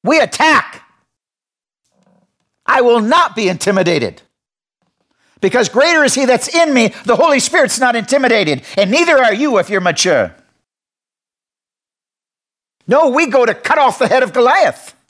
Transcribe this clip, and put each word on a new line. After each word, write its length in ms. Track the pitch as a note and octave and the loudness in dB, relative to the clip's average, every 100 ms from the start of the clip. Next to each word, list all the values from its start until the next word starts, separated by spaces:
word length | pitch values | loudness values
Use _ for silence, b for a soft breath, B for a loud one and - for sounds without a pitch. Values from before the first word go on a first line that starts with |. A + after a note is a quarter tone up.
We 160 | F#3+ D#4 | 0 0
attack. 640 | A3 - D#4 C#4+ - - _ _ _ _ _ _ _ _ _ _ _ _ _ _ _ _ _ _ - | 0 -2 0 0 -4 -18 _ _ _ _ _ _ _ _ _ _ _ _ _ _ _ _ _ _ -2
I 120 | B3+ | 2
will 180 | B3 A#3 | 2 2
not 340 | G#3+ E4 E4+ | 2 0 0
be 140 | - F#3+ | -2 -4
intimidated 720 | F3+ - G3 F3 D#3+ G#2+ - _ _ _ _ _ _ _ _ _ _ _ _ | -2 -2 0 0 -2 -4 -10 _ _ _ _ _ _ _ _ _ _ _ _
because 300 | G3 A#3+ A3+ | -2 0 -2
greater 340 | A3 D#4+ E4 | 0 2 2
is 120 | C#4 - | 0 0
he 100 | C4 | 0
that's 280 | A#3+ - | 0 0
in 200 | E4+ E4 | 0 0
me. 160 | C4 A3 B - | 0 -2 B -4
The 100 | A#3+ | 0
Holy 240 | D#4+ C#4 | 2 0
Spirit's 400 | - E4+ C4 - | 0 -2 0 0
not 160 | B3+ A#3+ | -2 -2
intimidated, 680 | G3+ C#4 B3+ A3+ E3 C3+ B - | -2 -2 0 0 -2 -4 B -4
and 160 | G3 | 0
neither 260 | C#4 E4+ C#4+ | 0 2 2
are 160 | A#3 | 2
you 240 | G#3 D4 G#3+ | 0 0 0
if 120 | F3 | -2
you're 100 | G3 | -2
mature. 560 | F3+ D#3 F#3+ C#3+ F2+ - _ _ _ _ _ _ _ _ _ _ _ _ _ _ _ _ _ _ _ _ _ _ _ _ - | -2 -2 0 0 -2 -8 _ _ _ _ _ _ _ _ _ _ _ _ _ _ _ _ _ _ _ _ _ _ _ _ 0
No, 240 | C4+ D#4 | 2 2
we 180 | C4 D#4+ | 0 0
go 180 | B3+ A#3+ | 2 0
to 80 | |
cut 240 | - - D4+ | -2 -2 0
off 220 | C4 - | 0 0
the 100 | B3+ | 0
head 120 | C4 | 0
of 120 | B3 | 0
Goliath 600 | B3+ A#3+ F4 D4 - - _ | 0 2 2 0 -2 -18 _